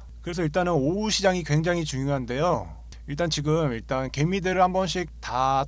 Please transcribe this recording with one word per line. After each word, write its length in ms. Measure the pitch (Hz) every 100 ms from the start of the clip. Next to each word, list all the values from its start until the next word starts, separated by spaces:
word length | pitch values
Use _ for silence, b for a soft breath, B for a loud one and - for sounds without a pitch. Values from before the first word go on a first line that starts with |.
| - -
그래서 200 | - 175
일단은 300 | 160 185 180
오후 380 | 165 135 196 214
시장이 340 | - 190 180
굉장히 400 | 151 147 165 175
중요한데요. 960 | 151 131 139 139 120 127 175 135 87 - - B -
일단 200 | 143 170
지금 420 | 156 147 160 151
일단 400 | 113 - 131 131
개미들을 500 | 135 160 196 180 185
한 120 | 185
번씩 360 | 185 185 185 170 -
다 420 | - 123 135 135